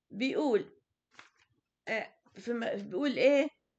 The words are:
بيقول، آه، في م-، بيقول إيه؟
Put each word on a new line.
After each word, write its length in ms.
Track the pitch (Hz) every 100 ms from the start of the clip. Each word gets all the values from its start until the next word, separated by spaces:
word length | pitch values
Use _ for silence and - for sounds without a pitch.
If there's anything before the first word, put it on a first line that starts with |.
| _
بيقول، 680 | 196 262 - 302 208 160 - _ _ _ - - _ _ _ _ _ -
آه، 260 | 220 - _ _
في 180 | - 233
م-، 240 | 240 233 202
بيقول 400 | 202 180 285 131
إيه؟ 320 | 262 285 294 - _